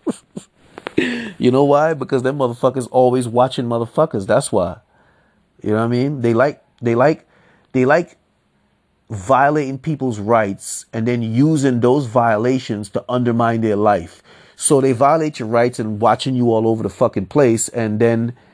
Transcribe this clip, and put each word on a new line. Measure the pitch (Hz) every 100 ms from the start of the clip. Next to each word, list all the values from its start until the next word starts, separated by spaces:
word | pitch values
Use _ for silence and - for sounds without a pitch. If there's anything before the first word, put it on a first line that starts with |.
| - - _ - - _ _ - - - 254 240 220 180
You | 127
know | 131
why? | 143 143 160
Because | 151 131 135
them | 127 143
motherfuckers | 123 117 131 131 120
always | 127 127 127 120
watching | 117 127 - 120
motherfuckers. | 117 117 - 160 113 95
That's | 113 -
why. | 104 90 85 _ _ _ _ _ _ _ _
You | -
know | 107
what |
I | 117
mean? | 123 139 143
They | 117
like, | 113 117 - _ -
they | 120 117
like, | 139 156 _ _ _ _ _
they | 127 127
like | 165 170 _ _ _ _ _ _ _ _ _ -
violating | 104 92 131 139 151 135 135
people's | 160 135 131 104
rights | 101 117 101 98 - - -
and | 113 117
then | 120
using | 113 117 151 156 135 120
those | 123 143 123
violations | 123 117 107 123 131 - 104 104
to | - -
undermine | 127 120 117 117 113
their | 110 101
life. | 107 98 82 - _ - - -
So | - 143
they | 135
violate | 120 139 160 156 151
your | 110
rights | 117 123 123
and | 110 104
watching | 113 110 135 127
you | 120
all | 113 113
over | 113
the | 107
fucking | - 120 104 95
place. | 147 127 113 -
And | 120 110 107
then | 117 117 117 120 _